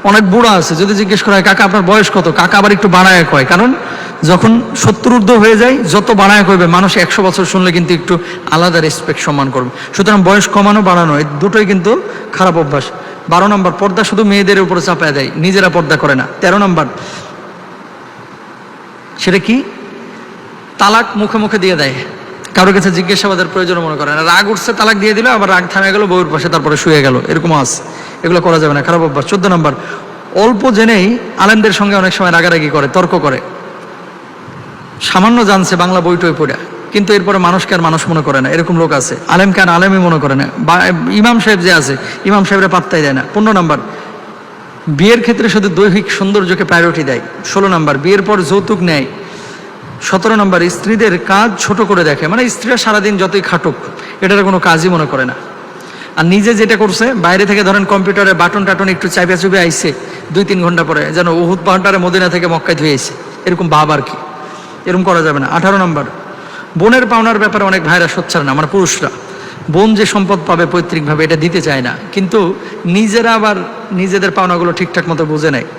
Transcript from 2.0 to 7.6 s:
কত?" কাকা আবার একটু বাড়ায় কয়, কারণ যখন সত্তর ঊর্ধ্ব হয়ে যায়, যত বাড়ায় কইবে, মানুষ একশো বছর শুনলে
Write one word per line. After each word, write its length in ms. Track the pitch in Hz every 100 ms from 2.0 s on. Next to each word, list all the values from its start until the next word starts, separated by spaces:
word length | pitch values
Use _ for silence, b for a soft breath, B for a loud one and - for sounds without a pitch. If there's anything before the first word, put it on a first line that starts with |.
| 196
কত?" 180 | 196 165
কাকা 300 | 160 175 202
আবার 140 | 202
একটু 160 | 202 202
বাড়ায় 360 | 180 190 180 156
কয়, 140 | 147
কারণ 300 | 131 180 240 302 B B B B
যখন 400 | 156 180 220 233 233 -
সত্তর 340 | - - -
ঊর্ধ্ব 220 | 247 196
হয়ে 220 | 233 214 214
যায়, 220 | 240 262
যত 260 | 190 196 202
বাড়ায় 340 | 208 196 208
কইবে, 220 | 190 190 175
মানুষ 300 | 175 190 190
একশো 260 | 170 -
বছর 220 | 190 175
শুনলে 280 | 180 190